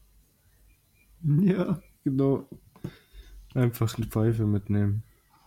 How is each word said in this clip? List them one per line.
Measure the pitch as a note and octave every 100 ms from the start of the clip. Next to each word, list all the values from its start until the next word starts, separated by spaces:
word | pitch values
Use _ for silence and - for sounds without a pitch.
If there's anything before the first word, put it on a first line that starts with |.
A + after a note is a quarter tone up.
| _ _ _ _ _ _ _ _ _ _ _ -
Ja, | E3 D3 G3 F#3+ F3 D#3+ - _
genau. | - C3 C3+ C#3 - - _ - - - _ - - - -
Einfach | C3+ A#2+ A#2 A2+ -
eine | A2
Pfeife | A2+ A2 A2+ G#2+
mitnehmen. | G#2 G2+ G2+ G2+ G#2 - _ _ _